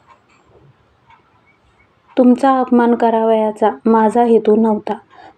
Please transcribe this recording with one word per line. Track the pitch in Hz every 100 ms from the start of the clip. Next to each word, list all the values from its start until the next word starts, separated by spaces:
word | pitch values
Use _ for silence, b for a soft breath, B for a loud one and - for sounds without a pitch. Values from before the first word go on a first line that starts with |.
| _ _ _ _ _ 120 139 _ _ _ _ _ _ _ _ _ _ _ _ _ _ -
"तुमचा | 247 247 269 262
अपमान | 254 240 240
करावयाचा | 233 233 226 226 220 214 214 214 - 220
माझा | 226 220 240
हेतू | 240 220 220 214
नव्हता, | 220 214 - 202 _ B B